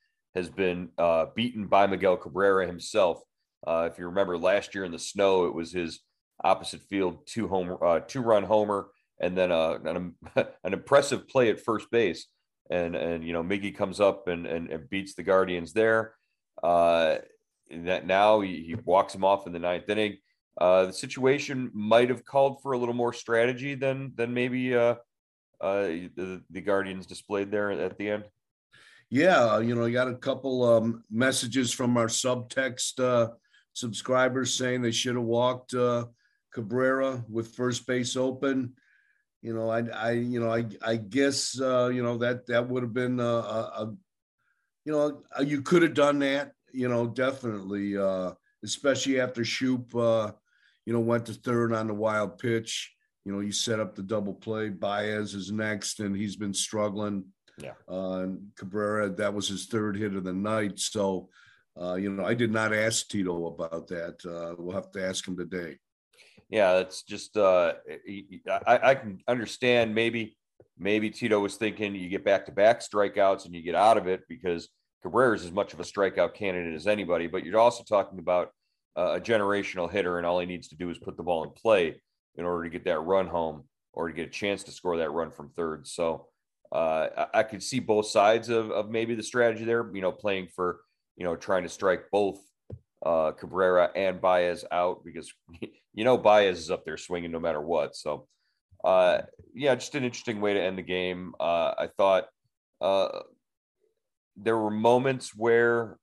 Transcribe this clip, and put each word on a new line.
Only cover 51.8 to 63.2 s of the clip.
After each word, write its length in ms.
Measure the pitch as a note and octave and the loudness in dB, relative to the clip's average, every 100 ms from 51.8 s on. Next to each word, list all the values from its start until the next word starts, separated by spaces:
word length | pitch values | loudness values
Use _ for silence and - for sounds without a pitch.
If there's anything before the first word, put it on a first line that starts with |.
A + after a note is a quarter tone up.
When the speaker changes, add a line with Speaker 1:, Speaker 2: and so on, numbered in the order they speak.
| A2 | -2
Speaker 2:
the 60 | |
wild 440 | G#2 A2 G#2+ G2+ - | -2 0 0 -2 -4
pitch. 560 | B2 A2+ A2+ - - _ _ _ G2+ | -2 0 -2 -8 -10 _ _ _ -8
You 80 | |
know, 80 | G2+ | -6
you 100 | G2+ | -4
set 300 | G2+ - A2 | -4 -2 -2
up 120 | G2+ | -4
the 100 | - | -8
double 300 | F#2+ G#2+ G2 | -6 -4 -4
play. 360 | F#2+ - A2 G#2+ | -6 -8 -6 -6
Baez 640 | F#2+ G2+ G2+ G#2+ G#2+ G#2 | -4 -4 -2 -2 -4 -4
is 180 | G2+ F#2 | -8 -6
next, 480 | G#2+ G#2+ G#2 - - | -4 -4 -4 -6 -6
and 160 | G#2 G2 | -4 -4
he's 220 | G#2 F#2 | -6 -6
been 160 | G#2 | -6
struggling. 720 | F#2+ - G#2+ G#2 G2 G#2 G2+ F#2+ _ _ - | -4 -4 -2 -2 -2 -6 -6 -10 _ _ -18
Speaker 1:
Yeah. 160 | C#2 - - | -16 -16 -12
Speaker 2:
Uh, 340 | F#2 F#2+ F#2 | -8 -6 -4
and 320 | F#2 F2+ G2+ - | -6 -8 -12 -16
Cabrera, 540 | G2 G#2 G#2 G#2+ G2+ | -10 -4 -2 0 -2
that 240 | F#2+ G#2 | -2 -4
was 160 | G#2 G2 | -4 -6
his 160 | F#2+ - | -6 -6
third 320 | A2+ G#2+ G2 | -4 -2 -2
hit 180 | G#2+ G2 | -4 -4
of 80 | |
the 80 | F2+ | -6
night. 480 | F#2 G#2 A2 G#2 F2+ | -4 -2 -2 -2 -4
So, 480 | - G#2+ G2 F#2 - _ - _ _ - | -6 -2 -2 -2 -8 _ -20 _ _ -12
uh, 180 | F2+ F#2 | -6 -4
you 180 | G2 | -4
know, 100 | G2 | -2
I 100 | F#2 | -2
did 200 | A#2+ A2+ | 0 0
not 200 | A2 A2 | 0 0
ask 360 | G#2+ A2 A2+ - | 2 0 -2 -4
Tito 380 | G2+ | -4